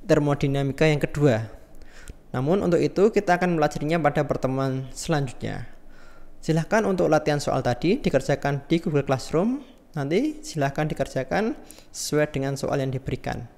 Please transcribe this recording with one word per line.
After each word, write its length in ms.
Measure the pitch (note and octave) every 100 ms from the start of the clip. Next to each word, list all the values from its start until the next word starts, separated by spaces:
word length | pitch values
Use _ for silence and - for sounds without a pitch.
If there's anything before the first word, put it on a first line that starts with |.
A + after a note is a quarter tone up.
termodinamika 800 | - D3+ D3 C#3+ C#3+ C#3 C#3+ C3
yang 160 | D#3 D3
kedua. 480 | - - D3 A2 A2 - - - - - - - - B2+
Namun 240 | C3+ G3
untuk 160 | F#3 E3
itu 320 | C#3+ E3+ G#3
kita 320 | G#3+ G3 F3
akan 160 | F3+ E3+
melajarinya 400 | D3+ - D3 E3+
pada 320 | D3 D3 C#3
pertemuan 560 | C3 C3 C3 C3+ C3 C3
selanjutnya. 720 | - - D#3 C3+ - A2+ F#2+ A#2 - - - - - - -
Silahkan 400 | - D#3+ D#3 G#3+
untuk 240 | G3+ F#3 D#3+
latihan 320 | D#3 D3+ C#3+
soal 240 | - C3+
tadi 400 | B2+ A#2+ D#3+ C4
dikerjakan 640 | F#3+ C3+ - C#3 C#3+ C#3+ -
di 120 | E3
Google 200 | F3 D3
Classroom. 600 | C3+ C3 - D#3 G#3+ C4+ - - - -
Nanti 480 | C#3 F3+ D4+ D4+
silahkan 400 | - D3+ C#3 C#3
dikerjakan 720 | D3+ D#3+ C3+ - B2+ E3+ A3 - - - -
sesuai 360 | - - D3 D3
dengan 280 | C#3 C3+ C#3
soal 240 | - C#3
yang 80 | C3+
diberikan. 560 | C3 - B2 B2+ A#2 A#2